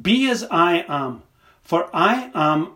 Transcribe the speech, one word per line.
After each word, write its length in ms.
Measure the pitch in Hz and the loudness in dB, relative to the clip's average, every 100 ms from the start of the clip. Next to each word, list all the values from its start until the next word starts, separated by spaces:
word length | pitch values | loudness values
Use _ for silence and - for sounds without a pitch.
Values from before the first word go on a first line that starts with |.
be 260 | 117 247 262 | 0 2 2
as 140 | 233 - | -2 -2
I 360 | 170 175 170 - | 2 2 2 -2
am, 360 | 143 131 113 - _ _ _ | -4 -6 -10 -16 _ _ _
for 280 | - 170 - | -2 -2 0
I 380 | 170 196 254 - | 0 2 0 -4
am 360 | - 151 151 170 | -2 0 0 -2